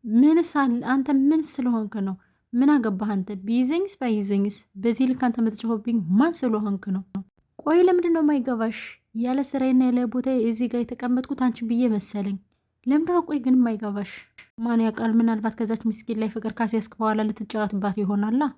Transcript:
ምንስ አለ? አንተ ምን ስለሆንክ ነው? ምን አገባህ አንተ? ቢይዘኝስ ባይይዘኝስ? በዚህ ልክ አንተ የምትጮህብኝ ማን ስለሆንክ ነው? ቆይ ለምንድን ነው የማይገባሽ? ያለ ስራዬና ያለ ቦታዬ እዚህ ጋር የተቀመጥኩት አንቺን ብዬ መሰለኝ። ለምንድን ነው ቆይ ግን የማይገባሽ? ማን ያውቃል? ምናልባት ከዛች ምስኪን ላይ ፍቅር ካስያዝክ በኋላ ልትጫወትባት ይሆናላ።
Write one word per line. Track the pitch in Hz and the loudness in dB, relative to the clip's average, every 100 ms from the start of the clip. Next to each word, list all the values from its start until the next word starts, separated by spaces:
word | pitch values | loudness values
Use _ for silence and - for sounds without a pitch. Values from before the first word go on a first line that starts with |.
ምንስ | 233 226 285 320 339 294 | 0 4 6 6 2 0
አለ? | 269 240 233 | 0 0 0
አንተ | 269 269 277 | 0 2 2
ምን | 277 320 311 | 4 2 0
ስለሆንክ | - 247 226 214 220 | -4 -2 0 -2 -4
ነው? | 196 185 _ _ _ | -6 -6 _ _ _
ምን | 240 277 | 2 4
አገባህ | 294 220 190 208 | 4 2 -2 -2
አንተ? | 202 185 202 | -2 -4 -8
ቢይዘኝስ | 196 240 254 330 392 - | -2 0 2 0 -2 -4
ባይይዘኝስ? | 247 214 202 202 202 202 _ 196 | -2 -2 0 0 0 -4 _ -4
በዚህ | 226 233 262 | -2 2 0
ልክ | 254 | 2
አንተ | 247 233 | -2 0
የምትጮህብኝ | 226 214 226 226 220 233 165 | -2 -2 -4 -4 -2 -2 2
ማን | 190 311 | 4 4
ስለሆንክ | 330 254 214 208 196 196 | 2 0 0 -2 -4 -4
ነው? | 190 190 196 190 _ _ - | -6 -6 -12 -12 _ _ -8
ቆይ | - 330 | 0 4
ለምንድን | 370 359 349 | 6 4 2
ነው | 330 | 2
የማይገባሽ? | 302 285 240 233 226 220 - - _ | 2 2 0 -2 -2 -4 -14 -20 _
ያለ | 226 240 262 | -6 -2 -2
ስራዬና | 269 277 262 254 | -2 0 2 4
ያለ | 254 247 247 | 4 2 0
ቦታዬ | 254 254 262 | -2 0 0
እዚህ | 226 220 240 | 0 0 -2
ጋር | 240 | -2
የተቀመጥኩት | 233 247 247 247 262 277 | -4 -6 -2 -2 -2 -2
አንቺን | 254 233 233 | 0 -2 -2
ብዬ | 233 247 | 0 2
መሰለኝ። | 214 196 208 202 196 _ _ _ _ - | 0 -4 -6 -6 -6 _ _ _ _ 0
ለምንድን | 294 330 | 0 2
ነው | 349 | 0
ቆይ | 339 302 | 0 -2
ግን | 247 254 | 2 4
የማይገባሽ? | 233 214 208 202 196 - - _ - - | 4 0 -4 -6 -8 -12 -20 _ -20 -8
ማን | 233 233 | -2 2
ያውቃል? | 226 214 226 | 0 0 0
ምናልባት | 226 226 226 220 | 2 2 0 -4
ከዛች | - 220 226 | -4 -4 -2
ምስኪን | 226 214 - 220 | -4 -6 -8 -4
ላይ | 220 | -4
ፍቅር | 220 220 | -4 -8
ካስያዝክ | 220 226 220 214 | -4 -2 -2 -4
በኋላ | - 220 214 | -4 -2 0
ልትጫወትባት | 214 208 208 220 208 202 202 190 | -2 -4 -6 -4 -2 -2 -4 -2
ይሆናላ። | 196 202 214 240 294 | -2 0 0 0 -2